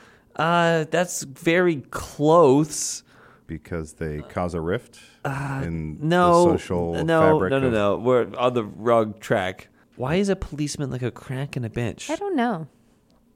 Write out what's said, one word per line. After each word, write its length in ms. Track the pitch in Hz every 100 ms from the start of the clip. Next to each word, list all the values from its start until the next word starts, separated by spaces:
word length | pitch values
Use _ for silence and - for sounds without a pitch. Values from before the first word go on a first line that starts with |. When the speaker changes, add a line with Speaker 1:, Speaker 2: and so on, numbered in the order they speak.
| - _ _ -
Speaker 1:
Uh, 480 | 160 175 165 165 156
that's 320 | 160 180 -
very 540 | 139 131 170 170 180 151 -
close. 1120 | - - - 147 170 147 139 151 - - - - - - _ -
Speaker 2:
Because 460 | 82 - 85 78
they 280 | - 80 76
cause 320 | - 98 90
a 60 | 85
rift 380 | 80 113 - - - _
Speaker 1:
Uh, 380 | 143 135 139 135
Speaker 2:
in 340 | - 82 78 - 156
Speaker 1:
no, 420 | 175 175 170 175
Speaker 2:
the 60 | -
social 460 | - 90 85 170
Speaker 1:
no, 160 | 160 160
Speaker 2:
fabric 300 | - 156 92
Speaker 1:
no, 80 | 135
no, 60 | 131
Speaker 2:
of 40 |
Speaker 1:
no. 240 | 110 101 87
We're 280 | 117 123 101 113
on 180 | 123
the 100 | 123
wrong 500 | 104 73 113 117 110 104
track. 480 | - 113 92 95 - _ _
Why 220 | - 127 175
is 120 | 202
a 60 | 190
policeman 540 | - 147 147 - 135
like 120 | 131
a 100 | 123
crack 440 | - - 131 139 135
in 80 |
a 60 | 113
bench? 400 | 120 117 - -
Speaker 3:
I 60 | 320
don't 180 | 403
know. 320 | 330 240 180 156 _ _ _ _ _ _